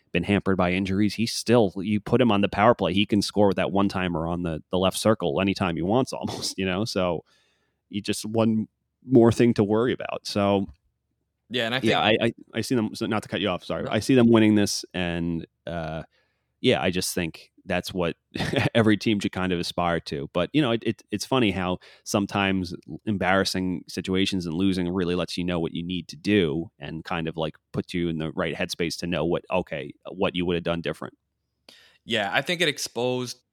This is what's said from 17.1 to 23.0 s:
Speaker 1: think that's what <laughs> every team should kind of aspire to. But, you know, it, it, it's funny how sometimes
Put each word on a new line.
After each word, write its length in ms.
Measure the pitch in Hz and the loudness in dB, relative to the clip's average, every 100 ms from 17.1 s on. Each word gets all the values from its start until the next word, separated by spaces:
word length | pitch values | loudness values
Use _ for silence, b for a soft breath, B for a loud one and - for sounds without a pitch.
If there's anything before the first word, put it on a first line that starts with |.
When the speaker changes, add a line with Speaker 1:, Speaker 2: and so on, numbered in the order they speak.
Speaker 1:
think 380 | - 82 - - _ - | -2 -4 -6 -20 _ -6
that's 280 | 90 - | -4 -4
what 220 | 95 85 - _ | -4 -4 -4 _
<laughs> 400 | - - 139 113 | -6 -2 0 0
every 220 | 117 110 104 | 2 4 4
team 220 | - 104 | 2 0
should 120 | 101 | -2
kind 200 | - 92 | -4 -2
of 80 | 87 | -2
aspire 400 | 85 - 87 85 | -4 -2 0 -2
to. 300 | - 73 71 | -4 -8 -6
But, 160 | 87 85 | -4 0
you 80 | 147 | 0
know, 100 | 139 | 0
it, 100 | 117 | 0
it, 180 | 110 110 - | -2 -6 -6
it's 140 | 104 - | -8 -2
funny 260 | 131 110 | 2 2
how 260 | 92 90 90 B B | 2 -2 -4 B B
sometimes 720 | - 110 101 104 98 95 87 87 - - | -4 -2 -2 0 0 0 -2 -8 -14 -12